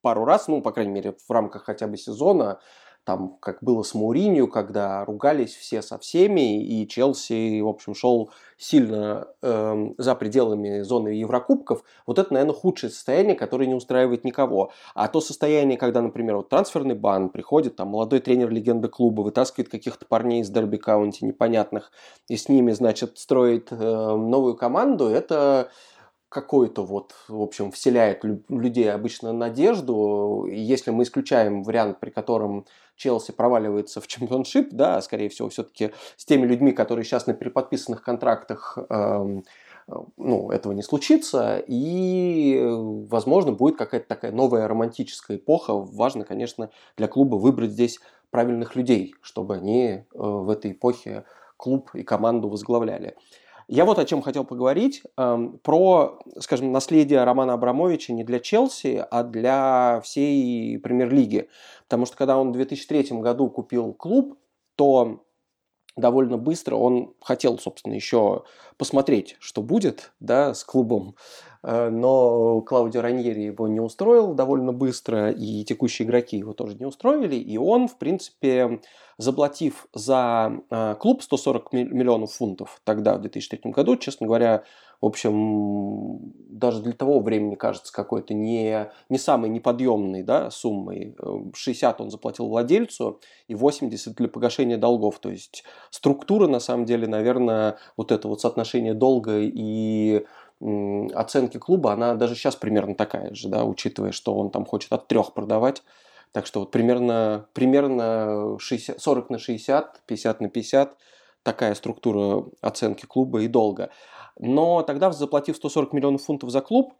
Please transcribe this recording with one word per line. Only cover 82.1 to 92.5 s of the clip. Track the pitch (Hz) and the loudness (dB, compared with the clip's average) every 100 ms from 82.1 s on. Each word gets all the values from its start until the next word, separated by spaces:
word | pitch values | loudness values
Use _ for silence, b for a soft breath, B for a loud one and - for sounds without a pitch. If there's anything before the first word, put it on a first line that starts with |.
| 117 107 | 2 0
фунтов | - 113 92 98 - | -4 -6 -6 -14 -8
тогда, | - 107 107 98 | -4 0 0 0
в | |
две | 104 | -4
тысячи | - - | -10 -10
третьем | - 110 | -10 -4
году, | - 143 254 | 0 2 2
честно | - - 113 | -2 -6 0
говоря, | 117 117 107 B B B B | 2 4 2 B B B B
в | 110 | -2
общем, | 110 113 107 107 107 104 101 101 104 104 - - - - | 0 0 0 0 0 -2 -4 -6 -8 -10 -12 -16 -20 -20
даже | 110 123 113 | -2 -2 -2
для | 117 | -6
того | 117 139 139 | -2 2 2
времени | 107 110 104 101 | 2 -2 -2 -2
кажется | 113 104 - | -4 -4 -12
какой-то | - 101 107 95 | -10 -6 -6 -4
не, | 107 110 117 110 110 104 B B | -4 -2 -2 -2 -2 -6 B B
не | 131 | -2
самой | - 131 110 | 0 0 0
неподъемной, | 113 123 120 127 107 98 95 | -2 -2 0 0 0 -2 -4
да, | 98 139 123 | 0 -2 -2
суммой. | - 120 101 95 95 107 - | -6 -6 -4 -8 -10 -12 -12
Э, | 98 101 98 | -10 -10 -10
шестьдесят | - - 120 123 113 | -8 -8 0 -2 -2
он | 107 | -10
заплатил | 107 - 110 | -10 -12 -8
владельцу | 113 | -4